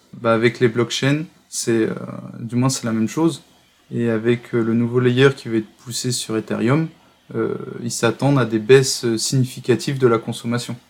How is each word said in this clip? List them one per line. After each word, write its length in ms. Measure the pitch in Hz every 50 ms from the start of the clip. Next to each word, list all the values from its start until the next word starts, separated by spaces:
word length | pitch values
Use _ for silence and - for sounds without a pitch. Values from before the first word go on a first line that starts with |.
| _ _ -
Bah, 180 | - 113 113 113
avec 260 | 113 117 123 120 -
les 100 | 127 117
blockchains, 560 | 110 120 120 117 - - - 135 143 151 160 - - _ _ _
c'est, 320 | - - - - 117 113 110
euh, 120 | - - - - - - - - - - -
du 160 | - 110 120
moins 140 | 120 123 131
c'est 160 | 127 - -
la 60 | 120 113
même 160 | 110 110 107
chose. 340 | - 156 160 165 139 - - _ _ _ _ _ _ _ _ _ 131
Et 140 | 120 117 117
avec, 460 | 113 110 110 120 120 120 - - -
euh, 100 | 120 113
le 80 | 113 113
nouveau 260 | 117 120 117 117 127
layer 360 | 123 123 123 127 135 139 135
qui 140 | - - 120
va 80 | 113 113
être 100 | 107 - _ _ -
poussé 260 | 127 120 - - 127 120
sur 240 | - - - 110
Ethereum, 520 | 110 - - 107 104 110 113 135 156 165 160 - - _ _ _ _ _ - -
euh, 200 | 117 110 - - - - - - - 120
ils 100 | 120 -
s'attendent 460 | - - 113 110 - 131 139 143 135
à 80 | 120
des 120 | 110 113 110
baisses, 460 | 107 107 131 135 135 131 - - -
euh, 140 | 117 113 107
significatives 800 | - - - 135 123 127 - - - - 120 113 - - 143 131
de 80 | 131
la 120 | 120 113 110
consommation. 580 | - - 110 - - 117 120 120 - - 117 - -